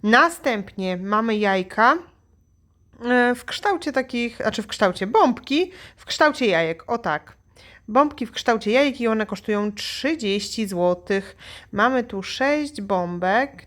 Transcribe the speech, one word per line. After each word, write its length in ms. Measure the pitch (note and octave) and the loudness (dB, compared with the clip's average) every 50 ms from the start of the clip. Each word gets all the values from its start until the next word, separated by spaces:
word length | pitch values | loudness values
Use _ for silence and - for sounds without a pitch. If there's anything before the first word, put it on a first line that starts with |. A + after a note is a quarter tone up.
| - | 2
Następnie 920 | G#3 A3+ B3 D4+ E4+ E4+ - - D4 A#3 G#3 F#3+ - - - F#3+ F#3 F#3 | 4 6 6 6 4 2 -2 -2 -2 -2 -2 -6 -8 -8 -6 -4 -4 -4
mamy 400 | F3+ F#3 G3 G#3 G#3+ A3+ A3+ A3 | -4 -4 -2 0 0 0 0 0
jajka, 600 | G#3+ G#3 G3+ F#3+ F#3+ F#3 F#3 - - A3 B3 D4+ F4 F4+ - _ _ _ _ _ _ _ _ _ _ _ _ _ _ _ _ _ - A#3 | 0 2 2 2 0 -2 -2 0 4 6 6 6 4 -2 -12 _ _ _ _ _ _ _ _ _ _ _ _ _ _ _ _ _ -8 -2
e, 300 | A#3+ B3 B3 A#3+ A#3+ B3 | 2 2 4 4 4 2
w 100 | B3 - | -2 -4
kształcie 480 | - - - - G#4 G4 E4+ - D#4 C4+ | -10 -10 -4 -2 -2 -2 0 -2 -2 -2
takich, 440 | C4+ B3+ B3+ - A#3+ A#3+ A#3 A3+ | -2 -4 -2 -4 -4 -4 -4 -4
znaczy 260 | - - A3 G#3+ - G#3 | -4 -4 -4 -2 -4 -6
w 40 | |
kształcie, 400 | - - - A3 F#3 F3+ - G3 | -8 -2 0 2 2 2 0 -6
bombki 640 | G3 B3 A4 G4 C#4 A#3 - - - C4+ D4+ F4+ F4+ - - - - - | 0 4 6 6 6 4 0 -4 -2 0 0 0 0 -4 -18 -20 -20 -20
w 80 | _ - | _ -10
kształcie 420 | - - - D#4+ D4+ C#4+ - C4 | -10 0 2 2 2 4 2 0
jajek, 380 | G#3+ F3+ D#3+ E3 D#3+ E3 E3 - | 2 2 2 0 0 -2 -6 -6
o 120 | - A#3+ A#3 | -6 -6 -4
tak. 380 | A#3 F3+ D3+ D3+ - - - _ _ _ _ _ - - - - _ - | -2 -2 -4 -4 -6 -10 -20 _ _ _ _ _ -20 -20 -20 -20 _ -2
Bombki 380 | G#3+ B3+ D4 D4+ C#4+ - B3 | 2 2 2 2 0 -6 -10
w 60 | A3 - | -8 -8
kształcie 380 | - - - A#3 A3+ A3 G#3 | -4 0 0 0 0 0 0
jajek 300 | A3 B3+ C#4+ C#4+ B3+ - | 2 2 2 2 0 -2
i 80 | A#3+ A3+ | -2 0
one 180 | A3 A3 G#3+ | 0 0 -2
kosztują 460 | - G#3+ F#3+ - - G#3 G#3 G#3 G#3 G#3 | -4 -6 -8 -4 -2 -2 -2 -2 -4 -6
trzydzieści 920 | G#3 - - - - - C#4 E4 D#4+ A3+ G3+ G3 G#3 G3+ - - - A3 | -6 -10 -10 -10 -4 -2 -2 -2 -2 -2 -2 -2 -2 -4 -6 -6 -6 -6
złotych. 680 | F#3+ G3 F3 F3 F3+ F3+ F3+ - - G3+ G3 F#3+ - - _ - - - - - - - | -4 -2 0 2 2 0 0 -2 -4 -4 -4 -4 -6 -18 _ -20 -20 -20 -20 -18 -8 -2
Mamy 320 | G3+ G#3 B3 C4 B3+ A#3 | 2 2 2 2 0 -2
tu 180 | A#3+ - G3 F#3+ | -4 -8 -10 -8
sześć 580 | - - - C4 C4+ D4 D4+ D4 C#4+ - - | -8 -4 -2 0 0 2 0 -2 -6 -8 -12
bombek. 880 | G3+ G3 G3+ F3+ F3 F3 F3 F3 F3+ F#3 G3 A#3 C4+ C#4 C#4 - - | -4 -2 -2 -2 0 -2 -4 -2 0 2 2 2 0 0 -6 -18 -20